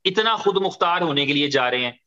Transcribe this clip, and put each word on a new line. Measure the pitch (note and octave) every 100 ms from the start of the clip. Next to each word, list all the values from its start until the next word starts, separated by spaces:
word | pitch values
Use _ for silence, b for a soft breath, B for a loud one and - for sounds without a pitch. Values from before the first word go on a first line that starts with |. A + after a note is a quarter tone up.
| F#3+
इतना | F#3+ A3+ -
खुद | G3+ F#3+
मुख्तार | F#3+ - F3 F3+
होने | E3 C#3+ C#3
के |
लिए | C#3+ D3
जा | C#3 B2
रहे | B2+
हैं। | B2 -